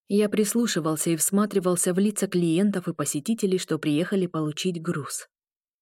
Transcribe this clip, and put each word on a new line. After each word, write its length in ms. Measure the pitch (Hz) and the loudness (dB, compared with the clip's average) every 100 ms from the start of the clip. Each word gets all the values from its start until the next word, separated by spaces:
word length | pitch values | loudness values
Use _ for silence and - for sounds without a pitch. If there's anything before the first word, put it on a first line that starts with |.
| - | -2
Я 200 | 202 208 | 2 2
прислушивался 800 | 208 208 233 233 180 156 156 - | 2 0 2 0 0 -2 0 0
и 60 | 165 | 0
всматривался 760 | - 196 208 202 180 175 - | 0 0 0 0 0 0 2
в 60 | 180 | 2
лица 280 | 202 208 196 | 2 0 -2
клиентов 640 | 180 170 160 208 196 175 | 2 2 4 2 0 -4
и 60 | |
посетителей, 640 | 160 147 151 156 226 196 185 | -4 -4 -4 -2 0 0 0
что 200 | - 160 | 0 -2
приехали 480 | 156 147 180 208 180 | 0 0 0 0 0
получить 540 | 160 151 147 185 170 | -2 -4 -2 -4 -4
груз. 480 | 165 160 131 - - _ _ _ _ _ | -4 -4 -6 -10 -12 _ _ _ _ _